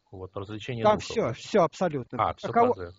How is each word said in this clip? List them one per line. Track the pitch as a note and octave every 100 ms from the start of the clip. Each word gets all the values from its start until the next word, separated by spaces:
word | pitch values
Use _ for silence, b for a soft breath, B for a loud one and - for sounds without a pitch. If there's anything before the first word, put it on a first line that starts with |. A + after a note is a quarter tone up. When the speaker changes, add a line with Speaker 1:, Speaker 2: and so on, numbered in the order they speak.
| _
Speaker 1:
вот, | F#2+ F#2 G2+
развлечения | G2 G#2+ - A#2+
Speaker 2:
Там | G#3 G#3
Speaker 1:
духов, | -
Speaker 2:
все, | A#3 D3
Speaker 1:
да? |
Speaker 2:
все | B2 - G#3+
абсолютно. | E3 - F3+ D3 A#2+ B2 G2
Speaker 1:
А, | E2+
все | G3
Speaker 2:
Каково | A#3 B3
Speaker 1:
по | A3
дару. | F2